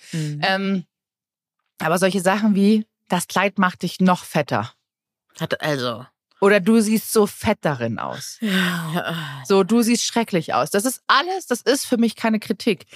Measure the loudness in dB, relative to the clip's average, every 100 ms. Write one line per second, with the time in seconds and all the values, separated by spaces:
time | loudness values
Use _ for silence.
0 | -10 -6 -6 -4 -2 -2 -2 -4 -6 _
1 | _ _ _ _ _ _ _ -6 -2 0
2 | 2 2 2 2 2 4 4 4 0 _
3 | _ -4 -2 0 0 0 -2 -2 -8 2
4 | 2 2 0 -2 0 -2 -4 -10 _ _
5 | _ _ _ -10 -6 -4 -4 -4 -4 -6
6 | -12 _ _ _ 4 4 4 4 4 0
7 | 0 2 2 0 -2 -2 -2 -2 -4 -4
8 | -6 -8 -12 -8 -2 0 -2 -4 -6 -4
9 | -4 -6 -8 -14 0 2 4 2 2 0
10 | 0 -2 -2 -2 0 -2 0 0 -2 -4
11 | 0 0 0 -6 -4 -2 0 0 0 0
12 | 0 0 -2 -2 -4 -4 -2 -4 -6